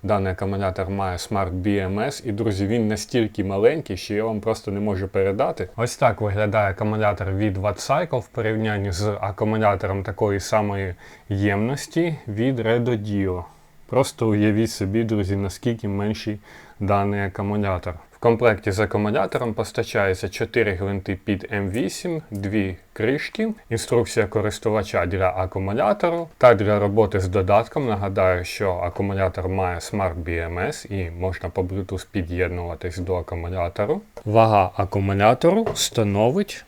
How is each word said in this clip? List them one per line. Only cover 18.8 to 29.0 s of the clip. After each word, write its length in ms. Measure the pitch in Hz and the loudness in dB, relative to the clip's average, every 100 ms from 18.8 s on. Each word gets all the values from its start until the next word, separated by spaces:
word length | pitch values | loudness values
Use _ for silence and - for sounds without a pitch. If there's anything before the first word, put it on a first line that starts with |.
| 107 107 104 127 190 - 120 | 0 0 0 0 0 -2 -2
постачається 760 | 107 - - - 110 98 92 98 | -4 -4 -4 -2 0 0 0 -4
чотири 440 | - 113 123 104 | -4 -2 2 2
гвинти 460 | 90 98 101 95 95 - | 0 -2 -4 -4 -6 -2
під 220 | 101 - | -4 -2
М 180 | 104 98 | -4 -2
вісім, 520 | 104 185 - 180 160 - | -2 -4 -4 -6 -6 -6
дві 460 | 101 98 107 95 90 _ | -8 -2 0 -2 -6 _
кришки, 600 | - 110 143 - - 220 214 - | -2 0 0 -4 -4 -4 -4 -6
інструкція 580 | 113 - 120 - - 101 | -6 0 0 2 0 0
користувача 800 | 107 104 - 113 107 101 101 87 | 0 -2 -2 0 0 0 -2 0
для 280 | 92 92 92 | 0 0 0
акумулятору 880 | 92 98 95 110 156 208 175 170 165 - | -4 -2 -2 0 0 2 0 -2 -6 6
та 160 | 127 | 8
для 260 | 113 104 104 | 8 4 2
роботи 400 | 101 104 104 101 | 4 4 4 2
з 80 | 92 | 0
додатком. 600 | 98 95 104 117 160 131 | 0 4 4 2 -2 -2
Нагадаю, 560 | 104 101 98 92 90 87 | -2 -2 2 2 2 -2
що 260 | - 98 | -2 -2
акумулятор 800 | 90 87 - | 0 -4 -2